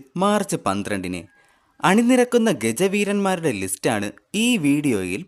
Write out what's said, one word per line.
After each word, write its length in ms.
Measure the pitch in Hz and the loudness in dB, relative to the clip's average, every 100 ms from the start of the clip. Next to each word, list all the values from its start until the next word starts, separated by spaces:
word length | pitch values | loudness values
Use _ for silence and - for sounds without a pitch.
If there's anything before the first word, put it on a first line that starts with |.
| - 175 | -8 -2
മാർച്ച് 400 | 196 208 196 165 | 0 0 -2 -4
പന്ത്രണ്ടിന് 640 | 101 98 101 101 90 90 90 _ _ _ _ _ | -4 -4 -4 -6 -6 -8 -12 _ _ _ _ _
അണിനിരക്കുന്ന 680 | 151 202 240 254 247 240 226 | 2 4 4 4 4 2 2
ഗജവീരന്മാരുടെ 1000 | 139 113 113 190 202 202 208 196 185 160 | 0 -2 0 0 0 -2 -2 -2 -2 -2
ലിസ്റ്റാണ് 560 | 101 95 - 147 107 101 - _ | -2 -4 -4 -2 -2 -4 -8 _
ഈ 120 | 196 240 233 | -2 0 2
വീഡിയോയിൽ 680 | 143 147 147 104 92 98 | 2 2 2 0 -2 -6